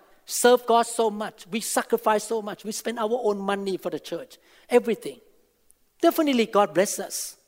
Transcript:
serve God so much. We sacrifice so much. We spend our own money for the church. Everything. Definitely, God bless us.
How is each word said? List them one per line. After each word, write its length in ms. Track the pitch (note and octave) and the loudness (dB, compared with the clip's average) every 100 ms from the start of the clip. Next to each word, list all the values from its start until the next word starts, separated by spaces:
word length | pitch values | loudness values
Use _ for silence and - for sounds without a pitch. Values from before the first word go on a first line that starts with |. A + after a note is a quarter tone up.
| _ _ - | _ _ -10
serve 400 | - A#3+ B3 B3 | 2 6 6 4
God 200 | A#3 A3+ | 2 2
so 240 | - A3 | 0 -2
much. 380 | G#3 G#3 - - | -2 -8 -12 -8
We 120 | G#3+ | -8
sacrifice 640 | - C4 - A3+ A3 G#3+ - | -4 -4 -2 0 2 0 0
so 160 | A3+ | -6
much. 240 | G#3 F#3 G#3 | -6 -10 -10
We 80 | |
spend 260 | G#3+ A3 A#3 | -8 -6 -4
our 100 | G#3+ B3 | -2 0
own 160 | A3+ G3+ | -2 -2
money 380 | G3 G3 G3 F3+ | -2 -4 -4 -6
for 120 | F3+ | -6
the 120 | D#3 | -8
church. 360 | - E3 C3+ - _ _ - | -10 -12 -12 -20 _ _ 2
Everything. 520 | B3 A3 G#3 - - _ _ _ _ _ _ _ _ | 2 2 -4 -6 -14 _ _ _ _ _ _ _ _
Definitely, 460 | E4 E4 D4+ B3 A3 | 2 2 2 2 2
God 260 | G3+ G3+ | 2 2
bless 260 | D#3 G3+ - | 2 0 -2
us. 380 | F#3 - - - | -8 -10 -10 -14